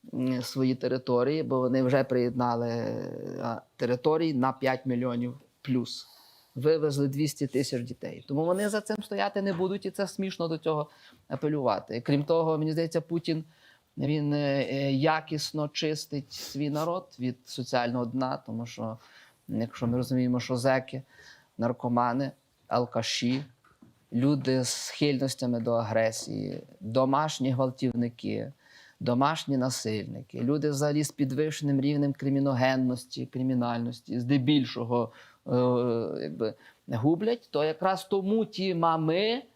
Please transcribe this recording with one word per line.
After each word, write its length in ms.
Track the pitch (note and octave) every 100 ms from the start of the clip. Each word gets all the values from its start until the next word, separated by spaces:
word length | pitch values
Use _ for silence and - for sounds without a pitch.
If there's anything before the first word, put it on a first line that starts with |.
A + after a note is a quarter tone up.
| -
м, 280 | - B2+ B2+
свої 340 | A#2+ C3+ C3 B2+
території, 680 | B2+ B2+ - A#2+ B2+ D#3
бо 160 | C3 C3
вони 240 | B2+ C3
вже 200 | B2+ C3+
приєднали, 680 | B2+ B2+ B2 B2+ A#2+ A#2 A#2
е, 920 | A#2 A2+ A2 F2 - - F2 A#2 A2+ - -
території 580 | A#2+ B2 D#3 D#3 E3
на 180 | C3+ C3
п'ять 320 | C3 C3+ B2+ C3
мільйонів 520 | B2 B2+ A#2+ B2 B2+ _ _
плюс. 460 | - B2+ A#2 - - - - - _ B2+
Вивезли 520 | C#3+ D#3+ D3+ C#3 C#3+
двісті 400 | C#3 D3+ - C#3
тисяч 340 | B2+ C3+ B2
дітей. 420 | A#2+ A#2+ E2+ D#2+ -
Тому 180 | C#3+ E3
вони 240 | F#3 G#3
за 120 | G#3
цим 160 | G#3 G#3+
стояти 380 | - G3+ G3+ G3+
не 120 | G3
будуть, 320 | F3 F#3 G3 G3
і 60 |
це 160 | F#3 F#3+
смішно 400 | - F#3+ - E3+
до 100 | D#3+
цього 300 | D#3+ D3+ D3+ - - - _
апелювати. 680 | C#3 D3+ D3+ B2+ G2 - A#2
І 40 |
крім 220 | A#2+ C#3+
того, 340 | D3 E3 D#3+ D#3
мені 140 | D#3
здається, 300 | D#3 E3 E3
Путін, 420 | D#3 E3 - D#3+ D#3 _ - _ _ -
він, 360 | C3+ D3+ D3
е, 40 | D3 C#3+ C#3 B2+
е, 200 | C#3 C#3
якісно 760 | C3+ D#3 D#3+ D#3 D#3 - D#3 D3
чистить 680 | - D#3+ D3+ - D3 C#3
свій 360 | - - C3+ D3
народ 360 | D3+ E3 F3+ - -
від 180 | B2+ B2 -
соціального 600 | - B2 B2+ A#2+ B2 A#2+
дна, 320 | C3 C3 C#3 -
тому 200 | A2+ A#2
що, 320 | - A2+ A2+ - - - _ -
якщо 400 | G#2+ A#2 - A#2+
ми 100 | B2
розуміємо, 420 | A#2+ B2+ B2 B2
що 180 | - B2+
зеки, 440 | C3 C3 C3 C3 - - - - _ -
наркомани, 760 | A#2 A#2+ B2 A#2+ A#2+ B2 C3+ - _ _ _
алкаші, 760 | A#2+ B2 A#2 A2 - A#2+ C3 D3 _ _ _ - _ _
люди 500 | A#2+ C3+ D3 B2+ C3
з 60 | B2
схильностями 880 | - - - D3 C3 C3+ - B2+ A#2+
до 140 | A#2
агресії, 920 | A#2 A2 A2 A2+ A2+ - G#2+ G2 F2 - -
домашні 720 | G#2+ A#2+ C3 C#3 D#3 - C3
гвалтівники, 1000 | B2+ C3 B2+ C3 A#2+ A#2+ A#2 G2+ G#2+ C3+ - _ - - _
домашні 580 | A#2+ B2 C#3+ D#3+ - C3+
насильники, 840 | B2+ B2+ A2 G#2+ G#2+ A#2+ - B2+
люди 280 | A#2+ D3 D3+
взагалі 340 | C#3 D3 D3
з 80 | D3
підвищеним 720 | - C3+ C3 D#3 D3 C#3+ C#3
рівнем 320 | C#3 D3 C#3+
криміногенності, 1120 | C#3 C#3 C#3 C#3 B2 B2+ C3 B2+ B2 - - B2
кримінальності, 920 | B2+ C3 B2+ A#2+ A#2 A#2 A#2+ - B2
здебільшого, 920 | A#2+ C#3 B2+ D3 A#2+ B2 A#2 A#2+ A2+ - - _ -
е, 40 | B2 B2 B2 B2 A#2 F#2+ D2
якби, 320 | D2+ E2 A2 - - _ -
гублять, 600 | A#2+ C3 E3+ G#3+ A#3+ _
то 120 | D3
якраз 400 | D#3 D#3 F#3+ F#3+ -
тому 400 | G3+ F#3+ A3 G#3+
ті 300 | - F#3+ E3+
мами 640 | E3 D#3+ D#3+ E3+ G#3+ B3 -